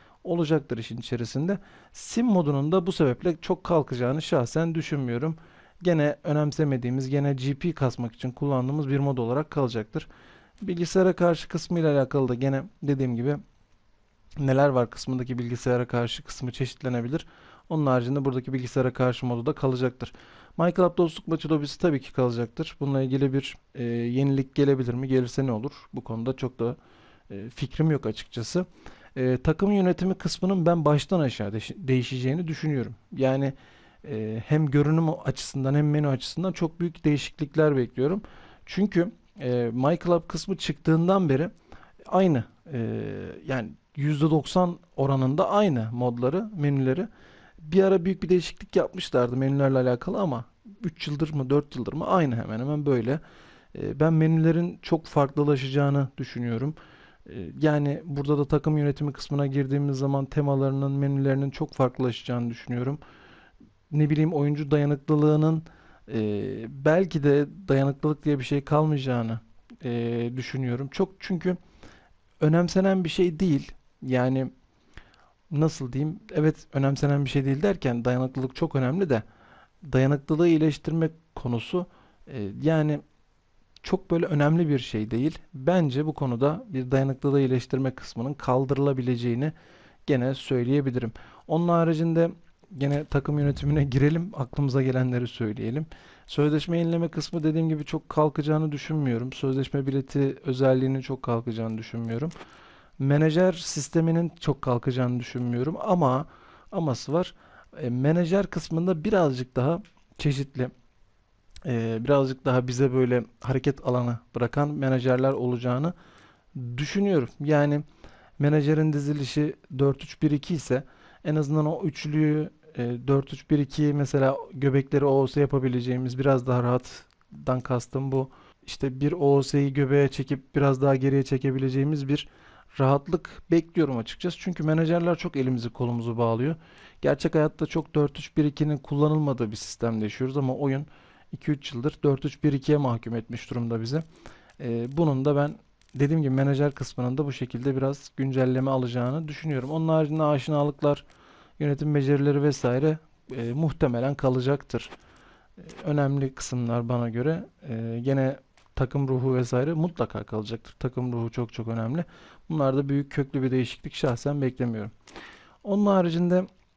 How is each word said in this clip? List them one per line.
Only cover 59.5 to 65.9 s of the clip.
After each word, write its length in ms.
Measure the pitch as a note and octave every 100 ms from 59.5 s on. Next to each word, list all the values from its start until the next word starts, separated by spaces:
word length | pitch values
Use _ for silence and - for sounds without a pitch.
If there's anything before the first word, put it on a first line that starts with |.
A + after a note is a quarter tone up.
| C3+ C3 C#3+ C#3+ C3+
zaman 280 | C#3 C#3 C3+
temalarının, 640 | D3+ C#3+ C#3 C3+ C#3 C#3
menülerinin 580 | C#3 C#3 C#3 C#3 C3+ C#3
çok 240 | - D3+
farklılaşacağını 760 | - C3 - B2+ A2+ - B2 A#2+
düşünüyorum. 500 | A#2 - B2 B2+ D3 - - - - - _ - _ _
Ne 180 | D3+ D3+
bileyim, 240 | D3+ D#3
oyuncu 380 | D#3+ C#3+ D3 C#3+
dayanıklılığının, 920 | D3 C#3+ D3 - D3+ D3+ D3+ D#3 D#3+ D#3+ - -